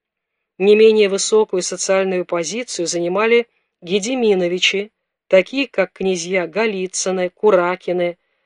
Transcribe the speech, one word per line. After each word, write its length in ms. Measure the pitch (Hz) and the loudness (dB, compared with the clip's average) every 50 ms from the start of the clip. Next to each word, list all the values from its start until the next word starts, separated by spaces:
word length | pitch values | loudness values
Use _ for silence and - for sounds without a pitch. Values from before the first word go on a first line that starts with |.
| _ _ _ _ _ _ _ _ _ _ _ - | _ _ _ _ _ _ _ _ _ _ _ -2
Не 180 | 185 202 208 | 2 4 6
менее 320 | 214 220 220 220 214 208 196 | 6 6 6 6 4 2 2
высокую 540 | 190 196 - - 220 214 214 - - 185 175 | 0 -2 -2 0 2 2 2 0 -2 -4 -4
социальную 640 | - 190 180 - - 196 190 196 190 185 180 175 | -6 -8 -6 -4 -2 0 0 0 0 -2 -4 -4
позицию 600 | - - 170 170 151 180 233 254 - - - 170 | -4 -4 -4 -4 -6 -6 -8 -8 -8 -8 -6 -6
занимали 600 | 160 170 170 170 175 180 196 220 226 233 240 233 - _ _ _ _ _ _ - | -4 -4 -4 -4 -2 -2 -2 0 2 2 2 2 0 _ _ _ _ _ _ -6
гедеминовичи, 1120 | 170 180 208 190 226 269 262 240 220 202 185 180 170 175 185 180 - - 196 202 220 _ _ _ _ _ _ _ - | -4 -4 -2 -2 -2 -2 0 2 2 2 2 0 0 -2 -2 -2 -2 -2 -2 -6 -8 _ _ _ _ _ _ _ 2
такие 380 | - 185 180 - - 269 277 - | 2 2 2 2 -2 -6 -6 -4
как 240 | - - 185 175 - | -2 -2 -4 -4 -4
князья 540 | - 190 190 185 175 165 175 190 185 175 | -4 -2 -2 -2 -2 -4 -4 -4 -4 -4
Голицыны, 840 | 165 156 190 226 226 208 185 185 180 - - - 190 185 190 180 180 | -4 -4 -4 -2 -2 -2 -4 -6 -6 -6 -6 -4 -4 -2 -2 -4 -4
Куракины, 880 | - _ - 214 196 180 175 180 180 175 - - 175 180 175 175 170 - _ _ _ _ _ | -4 _ 2 4 4 4 4 0 -2 -4 -4 -4 -4 -2 -2 -4 -6 -8 _ _ _ _ _